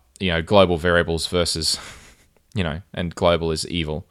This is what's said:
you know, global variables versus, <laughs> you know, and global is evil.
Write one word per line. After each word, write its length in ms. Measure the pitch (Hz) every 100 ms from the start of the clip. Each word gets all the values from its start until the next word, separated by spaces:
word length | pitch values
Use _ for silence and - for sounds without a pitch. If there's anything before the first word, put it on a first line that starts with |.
| _ -
you 100 | 95
know, 120 | 82
global 340 | 82 104 90 85
variables 500 | 87 87 82 82 -
versus, 500 | 87 82 82 78 - - - - _
<laughs> 380 | _ _ _
you 80 | -
know, 180 | 85 78 -
and 220 | - 87
global 360 | - 90 85 82
is 140 | 80 -
evil. 380 | 85 76 76 -